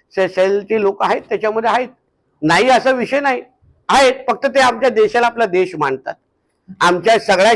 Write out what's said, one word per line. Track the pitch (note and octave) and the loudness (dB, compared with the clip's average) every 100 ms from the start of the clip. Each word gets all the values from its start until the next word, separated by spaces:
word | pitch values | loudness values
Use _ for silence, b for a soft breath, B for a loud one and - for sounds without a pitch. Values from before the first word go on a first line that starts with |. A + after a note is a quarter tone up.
| b - | b -4
से-, | F#3 | -2
सेलची | F#3 F#3+ G3+ G3 A3 | 0 0 0 -2 -2
लोक | G3 G3 | -2 -2
आहेत, | - A#3 | -2 -4
त्याच्यामध्ये | - - G#3+ A3 A3+ | -4 -6 -4 -2 -2
आहेत, | A3+ B3+ - _ _ _ _ | -2 -4 -12 _ _ _ _
नाही | D3+ E3+ B3 | 0 2 4
असा | A#3+ C4 | 4 2
विषय | C4 G#3+ C#4 | -2 -2 -2
नाही, | C#4+ B3 - _ _ _ - | -2 -4 -6 _ _ _ -2
आहेत. | A#3+ C4 B3+ - | 2 2 0 -4
फक्त | A3+ C#4 | -4 -2
ते | C4+ | 0
आमच्या | B3+ A#3 C4 | 0 2 0
देशाला | A3 G#3+ A#3+ A#3+ | 2 2 2 0
आपला | A#3 A3 | 0 -2
देश | F3+ F#3 D3+ | 0 -2 -2
मानतात. | C#3+ C3 A#2 - _ _ _ _ - - | -4 -4 -8 -16 _ _ _ _ -16 -2
आमच्या | F3 F3+ F#3+ A3+ | 0 0 2 0
सगळ्या | G#3+ F#3 G#3 | 2 2 2